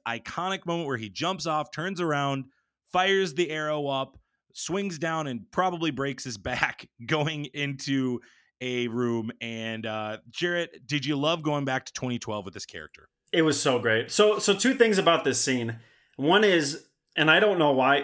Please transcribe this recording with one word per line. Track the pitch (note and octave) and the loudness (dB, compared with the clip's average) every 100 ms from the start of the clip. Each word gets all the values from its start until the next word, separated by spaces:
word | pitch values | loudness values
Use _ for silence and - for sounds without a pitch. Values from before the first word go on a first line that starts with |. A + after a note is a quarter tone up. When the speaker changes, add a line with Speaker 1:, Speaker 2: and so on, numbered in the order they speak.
| A#2 | -8
Speaker 1:
iconic | A#2 - - F#3 F#3+ E3+ | -8 -8 -6 -4 -4 -4
moment | E3+ D3 | -4 -2
where | B2 | -4
he | G#2+ | -6
jumps | F#2 E3 F#3 D#3+ | -4 -4 -4 -2
off, | D3+ D3 | -4 -4
turns | - F3 F3+ | -6 -6 -2
around, | E3+ D3 C#3 C#3 C3+ _ _ _ _ | -2 0 0 -2 -6 _ _ _ _
fires | F3+ F#3+ G3 F#3 | 0 2 2 2
the | D3 E3 | 0 -2
arrow | D#3 D3+ D3+ C#3+ | -2 -2 -2 -2
up, | C3+ C3+ - _ _ _ | -4 -6 -10 _ _ _
swings | - - F#3+ G3+ D#3+ | -10 -4 -2 -4 -4
down, | E3 D#3+ D3 | -4 -4 -4
and | A#2+ - | -6 -6
probably | - F#3 E3+ D#3+ | 0 0 0 -4
breaks | B2+ C#3 C3+ C3+ | -2 -4 -6 -10
his | G#2 | -8
back | C3 B2 C3 - - - | -6 -2 -2 -4 -18 -12
<laughs> | A#2 | -4
going | D#3 D3 D3+ D3 | -2 0 -4 -8
into | D3 C#3+ C3+ C#3+ C3+ C3 A#2+ _ _ _ - | -6 -6 -4 -2 0 0 -4 _ _ _ -12
a | B2+ B2 A#2+ | -6 -4 -2
room. | A#2 A#2+ A#2 A2 - | 0 0 0 -4 -8
And, | A#2 A2+ A2+ A2 A2 | -10 -8 -8 -8 -6
uh, | A2 G#2+ A2 A2+ | -6 -6 -10 -12
Jarrett, | - F3 F3 E3+ D#2+ B2 | -6 -2 -2 -6 -10 -6
did | D3 C3+ | -4 -2
you | C#3+ | 0
love | D3+ E3+ | 0 0
going | D3+ D3 C3+ | 0 -2 -2
back | C3 - | -4 -6
to | |
twenty | - B2+ A#2+ | -8 -4 -6
twelve | - G#2+ F#2+ | -6 -8 -8
with | |
this | - - | -12 -14
character? | E2+ D#2 - _ _ - | -14 -16 -20 _ _ -2
Speaker 2:
It | E3+ | 2
was | D#3 C#3+ | 4 4
so | C#3+ B2 | 2 2
great. | A2+ A2 A#2 | 2 2 2
So, | - G#3 G3+ | 4 4 4
so | - | 2
two | G3 B3 | 2 2
things | G3+ A3+ F#3+ | 4 4 4
about | E3+ E3 C#3 | 4 4 2
this | A#2+ | 0
scene. | - B2+ A#2 A2+ - _ _ - | 0 0 -2 -6 -14 _ _ -2
One | C#3 G3 G#3+ | 4 6 6
is, | F3 C#3+ D#3+ _ _ _ - | 4 0 -6 _ _ _ 0
and | D#3 | 4
I | E3+ | 6
don't | G#3+ F3+ | 6 4
know | D3 | 4
why, | C3 C3 C#3+ | 4 4 4